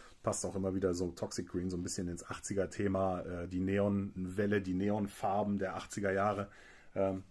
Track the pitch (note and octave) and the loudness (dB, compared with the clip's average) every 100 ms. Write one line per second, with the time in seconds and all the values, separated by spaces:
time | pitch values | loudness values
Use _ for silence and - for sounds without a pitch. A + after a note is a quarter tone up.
0 | - - - G2+ F#2 F#2+ F#2+ F#2+ F#2+ F2 | -20 -8 -4 -2 -2 -2 0 2 2 2
1 | F2+ E2+ - - F2+ F2 F#2 F2+ F#2 - | -2 -2 -6 -4 -4 -2 -2 -2 -4 -4
2 | F2 F2 - - - G2 F#2 - G2+ F#2+ | -4 -4 -8 -10 -4 0 0 0 2 2
3 | F#2+ F2+ - F2 F2 F#2 F#2 G2 G2+ G2+ | 2 0 -4 -6 -4 -2 2 4 4 2
4 | G2 F#2+ F#2 F#2+ G2+ G#2 F#2 F#2 G2+ G#2 | 0 -4 -4 0 2 2 2 0 2 2
5 | G2+ - G#2 G2+ G#2 G2+ F#2 - - - | -2 -2 0 2 2 2 0 -4 -8 -2
6 | G2 F#2+ G2+ G2+ G2 - - - - - | 0 2 2 2 -4 -8 -20 -20 -8 0
7 | F#2+ F#2+ F#2+ | 2 0 -6